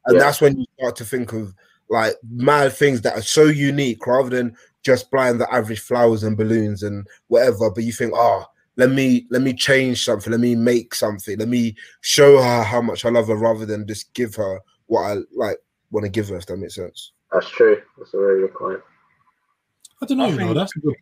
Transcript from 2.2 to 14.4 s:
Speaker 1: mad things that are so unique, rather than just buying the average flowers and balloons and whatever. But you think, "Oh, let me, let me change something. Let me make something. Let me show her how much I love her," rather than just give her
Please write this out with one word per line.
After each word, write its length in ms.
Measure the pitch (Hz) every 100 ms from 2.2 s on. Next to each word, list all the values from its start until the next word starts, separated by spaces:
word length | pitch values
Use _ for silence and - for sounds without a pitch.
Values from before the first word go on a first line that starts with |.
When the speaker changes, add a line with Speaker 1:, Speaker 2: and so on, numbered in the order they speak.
| 113
Speaker 1:
mad 440 | 120 135 147 139
things 280 | - 143 123
that 160 | 120 110
are 40 |
so 220 | 107 - 151
unique, 600 | 147 143 143 135 110 -
rather 220 | 127 127
than 260 | 123 120 - _ _
just 260 | - 127 -
buying 260 | 135 127 120
the 120 | 113
average 260 | 123 110 110
flowers 440 | - 120 117 110
and 140 | 107 107
balloons 460 | 110 113 104 98
and 240 | 104 101 101 - -
whatever. 420 | 117 127 107 110
But 120 | 95
you 80 | 117
think, 220 | 113 120 107
"Oh, 300 | 117 95 - _ _ -
let 120 | 127
me, 340 | 135 131 120 -
let 100 | 123
me 100 | 131
change 500 | 123 - 135 131 120 -
something. 240 | 104 107
Let 80 | 117
me 160 | 120 117
make 380 | 117 123 117 -
something. 420 | 110 101 - 101
Let 80 | 113
me 280 | 123 113 107 - _
show 360 | - - 143 139
her 220 | 123 120
how 180 | 107 120
much 220 | 117 92 120
I 40 |
love 180 | 117 110
her," 80 | 107
rather 300 | 113 110 110
than 200 | 107 104
just 260 | 104 -
give 220 | - 120
her 260 | 107